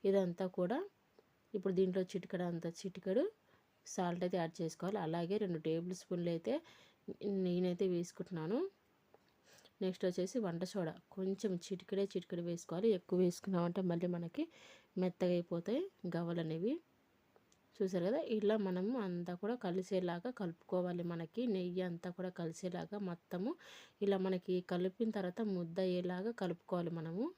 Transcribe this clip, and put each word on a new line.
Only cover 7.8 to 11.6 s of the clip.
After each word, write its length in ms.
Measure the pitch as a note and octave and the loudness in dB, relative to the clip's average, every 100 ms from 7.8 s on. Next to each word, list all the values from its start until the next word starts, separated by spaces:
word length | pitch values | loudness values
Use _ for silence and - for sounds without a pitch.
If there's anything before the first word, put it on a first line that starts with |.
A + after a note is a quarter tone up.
| F#3+ | 2
వేసుకుంటున్నాను. 720 | F3 E3+ - F3+ E3+ D#3+ A#3+ F#4+ _ _ _ _ - _ _ _ - - _ | 2 -2 -6 -6 -4 0 0 -2 _ _ _ _ -20 _ _ _ -20 -20 _
నెక్స్ట్ 220 | F#3 F3+ F#3 | -2 2 0
వచ్చేసి 320 | F3+ F3+ B3+ | 2 0 0
వంట 260 | G3+ E3+ | -2 -2
సోడా 280 | F3+ G#3 D#3+ D3+ _ | -4 -2 -2 -4 _
కొంచెం 440 | - F#3+ F#3+ G#3+ | -4 -2 0 0
చిటికెడే, 500 | F3 | -2